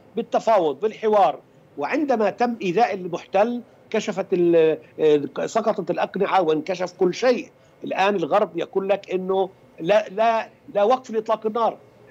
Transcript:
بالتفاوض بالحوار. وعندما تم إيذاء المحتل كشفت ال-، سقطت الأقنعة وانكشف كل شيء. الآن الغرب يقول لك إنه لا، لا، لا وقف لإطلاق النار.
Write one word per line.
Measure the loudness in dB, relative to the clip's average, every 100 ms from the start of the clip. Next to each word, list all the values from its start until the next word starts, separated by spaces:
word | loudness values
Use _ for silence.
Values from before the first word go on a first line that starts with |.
| _ -10
بالتفاوض | -4 -2 2 2 2 -2
بالحوار. | -4 -2 2 4 4 0 _ _ _ -8
وعندما | -4 -2 0 0 0
تم | 0 -2 -2
إيذاء | -2 0 0
المحتل | -2 -8 -8 -2 0 0 -2 -10 _ -6
كشفت | -6 -4 -6 -2
ال-، | 2 4 4 4 0 -8 0 2 2 0 -6 -4
سقطت | -2 -2 -4 -4
الأقنعة | -4 -4 -2 0 2
وانكشف | 2 -2 -2 -6 -6
كل | -2 -2
شيء. | 2 0 0 -4 _ _ _
الآن | -8 -2 0 0
الغرب | 2 0 0 -4
يقول | -4 -4 -2
لك | -2 -2
إنه | -6 -2 -2 -2 -6 _ -8
لا، | 0 2 0
لا، | -2 0 0 -4 _ -6
لا | 0
وقف | 2 2 -2
لإطلاق | -6 -2 -2 -2
النار. | -2 -2 -4 -16 _ -10